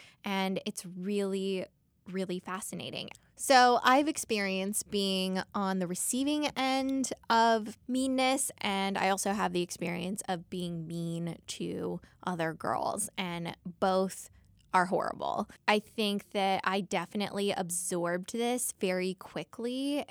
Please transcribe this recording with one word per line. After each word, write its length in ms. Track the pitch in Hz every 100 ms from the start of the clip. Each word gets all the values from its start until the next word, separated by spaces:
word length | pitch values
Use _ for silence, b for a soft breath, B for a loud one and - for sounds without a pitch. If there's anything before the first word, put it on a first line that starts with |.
| B B
and 360 | 202 190 190 185 214
it's 200 | - 180
really, 800 | 180 185 202 196 196 190 190 - _ _ _ -
really 320 | 185 185 180
fascinating. 720 | - 185 - 175 - - - - b -
So 440 | - 254 247 240
I've 240 | 247 269 302
experienced 840 | - - 214 196 190 196 208 -
being 520 | 202 196 190 185 185 -
on 260 | 208 190 190
the 80 | 175
receiving 600 | 180 - 247 277 302 294 -
end 560 | 262 269 269 269 254 - -
of 480 | 226 226 226 214 - -
meanness, 640 | 254 262 262 262 262 - -
and 380 | 208 196 196 196
I 120 | 190
also 240 | 196 202
have 200 | 202 185
the 80 | 175
experience 600 | 175 - 170 175 180 185 -
of 200 | 175 -
being 380 | 185 175 170 160
mean 500 | 170 170 165 170 - -
to 520 | - 170 175 175 175 B B 185
other 280 | 170 160
girls, 560 | 160 - 117 - 196 - -
and 380 | 185 170 170 - 180 -
both 500 | 190 185 190 - - b b - -
are 120 | 185 180
horrible. 640 | 180 - - 69 - 208 B -
I 120 | 214
think 520 | - - 208 202 -
that 300 | 208 190 190
I 180 | - 196
definitely 680 | 175 185 175 208 196 202 202
absorbed 840 | - 175 175 - 180 170 180 185
this 400 | 226 240 247 - -
very 340 | 185 185 185
quickly, 920 | 185 - 160 165 - 240 254 277 285 -